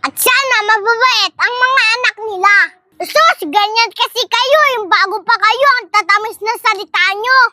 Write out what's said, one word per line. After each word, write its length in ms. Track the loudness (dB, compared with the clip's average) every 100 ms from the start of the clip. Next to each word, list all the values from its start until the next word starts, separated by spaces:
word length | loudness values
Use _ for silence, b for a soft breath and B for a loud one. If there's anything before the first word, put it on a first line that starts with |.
| -8
At 40 | -2
sana 400 | 0 0 0 0 0
mababait 600 | 0 0 0 2 0 -2 -4
ang 160 | -4
mga 280 | 0 0 2 0
anak 240 | 0 -4 -6
nila. 300 | -10 -2 2 2 0 _ _ _
Sus, 360 | -2 2 2 2 -2
ganyan 440 | -2 0 0 -2
kasi 280 | -2 -6 -4 -4
kayo. 340 | -2 2 2 2 -2
Yung 80 | -2
bago 300 | 0 0 -4 -2
pa 80 | 0
kayo, 300 | 0 2 2 2
ang 80 | 0
tatamis 460 | -2 0 -2 -2 -8
na 140 | -8 -4
salita 480 | -2 -4 -4 -2 -2 -2
nyo. 200 | 2 2 2